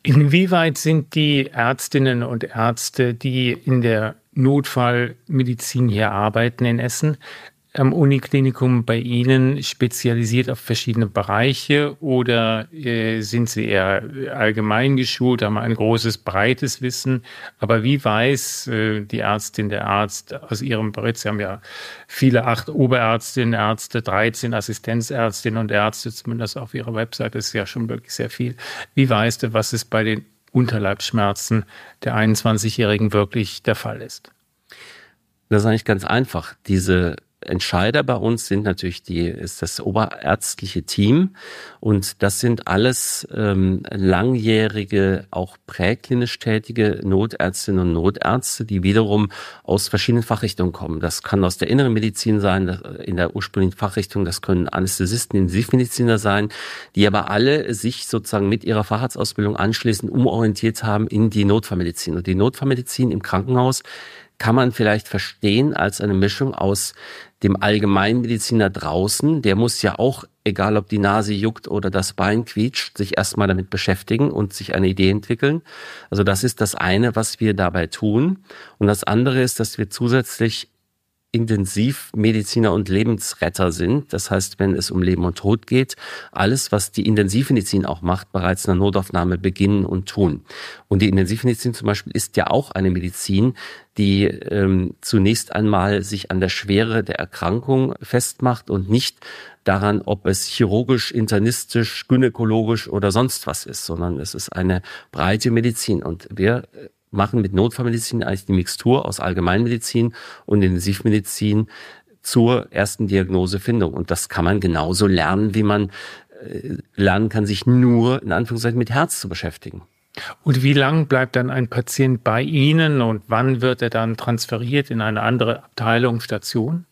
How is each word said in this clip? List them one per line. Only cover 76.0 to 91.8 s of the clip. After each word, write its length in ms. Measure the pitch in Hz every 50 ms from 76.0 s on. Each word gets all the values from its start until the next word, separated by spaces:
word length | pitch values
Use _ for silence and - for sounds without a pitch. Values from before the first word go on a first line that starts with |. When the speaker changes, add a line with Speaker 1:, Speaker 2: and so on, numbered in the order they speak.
| - _
Speaker 2:
Also 140 | - 101 101
das 200 | 98 98 95 120
ist 180 | 123 - -
das 120 | 110 101 -
eine, 400 | - - 90 92 101 120 120 107
was 240 | 110 110 - - _
wir 160 | 113 107 101
dabei 320 | 95 95 87 90 90 82
tun. 520 | 82 - - 110 107 104 117 147 180 190 190 _ _ - - - - _
Und 100 | _ 104
das 160 | 101 104 - -
andere 380 | - 104 113 123 135 127 131
ist, 180 | 127 123 - -
dass 180 | 113 - -
wir 120 | - 107 95
zusätzlich 800 | - - 120 120 123 131 117 - - - 117 113 - - - _ _ _ _ _ _ _ _ _ _ _ _ _ -
Intensivmediziner 1400 | 117 117 113 113 101 98 98 - 101 110 131 143 - - - - 104 107 113 110 110 104 - - 123 110 104 85
und 160 | 104 98 92
Lebensretter 800 | 92 101 113 120 113 98 - - - - - 85 87 - 95 90
sind. 400 | 80 85 87 90 123 147 139 _
Das 180 | - 95 - -
heißt, 280 | 98 92 92 - - -
wenn 160 | 98 98 92
es 160 | - 95 -
um 100 | - 90
Leben 220 | 90 92 92 85 87
und 140 | 90 87
Tod 280 | - - 98 101 - -
geht, 300 | - 123 127 131 - - - - - - - - - -
alles, 400 | - 95 101 127 135 - - -
was 180 | 104 - -
die 160 | - - 95
Intensivmedizin 800 | 110 107 107 104 95 98 120 135 - 139 113 95 - - 98 85
auch 160 | - 82 85
macht, 320 | 85 85 90 92 - _ -
bereits 320 | 95 92 90 95 - -
in 60 | -
der 40 | 90
Notaufnahme 640 | 90 98 101 95 101 92 - - 87 87 90 90
beginnen 480 | 87 95 95 95 - 98 98 104 101 92
und 240 | - - 92 95 -
tun. 320 | - 107 98 85 71 - - _ - - - - - - _ _
Und 120 | 104 95
die 60 | 113
Intensivmedizin 680 | 101 95 98 92 87 107 113 - 127 117 - - 127 113
zum 140 | -